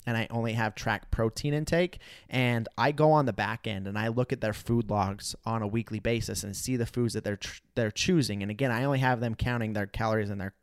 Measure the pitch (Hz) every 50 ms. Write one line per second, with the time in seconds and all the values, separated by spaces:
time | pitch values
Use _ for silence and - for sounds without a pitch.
0 | - 123 117 113 113 - - 117 113 117 110 117 113 110 104 - - 113 107 101
1 | - - - - 113 113 - - - 147 147 151 151 - - 165 180 175 - -
2 | - - - - - - - 127 127 123 120 117 113 - - - 117 139 151 147
3 | 151 156 156 151 143 127 95 - 104 101 113 113 - 110 107 95 95 98 101 104
4 | 107 117 113 120 123 - 135 123 113 110 107 - - - 117 117 117 104 104 104
5 | 95 98 98 101 - - - - - 113 113 113 107 104 104 117 110 - 110 107
6 | 101 117 120 117 110 - 101 98 - 104 95 - - - 131 120 117 113 - 123
7 | 120 113 - 110 104 104 101 98 - - - - _ _ - - 117 107 - -
8 | - - 185 165 131 104 101 101 98 101 107 104 135 131 117 113 131 143 143 131
9 | 131 127 127 113 120 117 113 - - 127 123 120 113 107 107 107 101 98 - -
10 | 110 110 110 110 104 101 104 101 90 98 - _